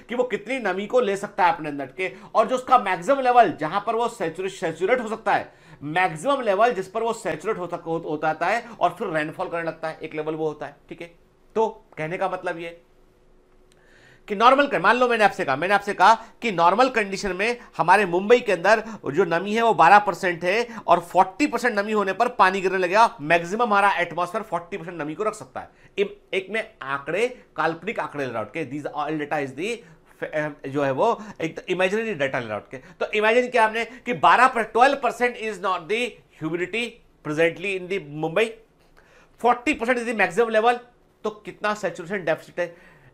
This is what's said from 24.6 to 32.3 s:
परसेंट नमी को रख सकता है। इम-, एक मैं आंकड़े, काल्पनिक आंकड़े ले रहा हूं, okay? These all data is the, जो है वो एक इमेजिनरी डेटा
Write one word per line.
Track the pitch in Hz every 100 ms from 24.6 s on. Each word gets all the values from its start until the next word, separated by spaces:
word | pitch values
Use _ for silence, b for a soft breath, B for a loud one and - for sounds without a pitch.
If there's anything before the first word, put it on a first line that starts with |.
| 170 196
परसेंट | 165 175
नमी | 147
को | 156
रख | 214
सकता | 208 131 104
है। | 87 b b -
इम-, | 196 - _
एक | 190 190
मैं | 220 214 _
आंकड़े, | 131 139 143 175 247 247 - -
काल्पनिक | 160 165 185 -
आंकड़े | 151 147 131
ले |
रहा | 113
हूं, | 104
okay? | 165 139
These | 147 143 143
all | 147 156
data | 147 156 135
is | 131
the, | 202 226 - - _ _ - 151 151 143 139
जो | 139
है | 139
वो | 135 214 214 214 B
एक | 165 165 -
इमेजिनरी | 180 185 214 226
डेटा | 165 139